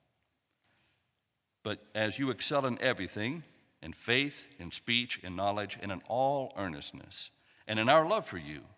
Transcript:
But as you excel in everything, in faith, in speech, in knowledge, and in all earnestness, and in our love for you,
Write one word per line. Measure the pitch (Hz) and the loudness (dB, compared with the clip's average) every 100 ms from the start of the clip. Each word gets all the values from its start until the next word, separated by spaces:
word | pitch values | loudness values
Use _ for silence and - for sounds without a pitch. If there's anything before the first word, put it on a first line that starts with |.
| _ _ _ _ _ _ _ _ _ _ _ _ _ _ _ _ | _ _ _ _ _ _ _ _ _ _ _ _ _ _ _ _
But | 107 101 - | -4 -4 -4
as | 107 110 113 | 0 0 2
you | 135 | -2
excel | 120 - 143 135 | 0 0 2 2
in | 117 | 2
everything, | 127 104 90 104 110 165 - _ _ _ | 2 2 -2 -2 -4 -4 -10 _ _ _
in | 78 | -12
faith, | - - 120 143 - - - | -8 0 2 2 -4 -18 -12
in | 85 | -10
speech, | - - 117 120 - | -8 0 0 0 -6
in | 90 90 | -6 0
knowledge, | 101 104 101 - | 0 0 -4 -6
and | 101 | -6
in | 90 - | -6 -4
all | 120 135 143 131 - | 0 2 0 -4 -4
earnestness, | 95 73 - - - - - _ _ - - | -4 -4 -10 -14 -14 -14 -14 _ _ -16 -4
and | 110 | 2
in | 113 | 8
our | 156 160 | 8 8
love | 214 160 | 2 0
for | 92 | -6
you, | 73 73 - | -8 -10 -12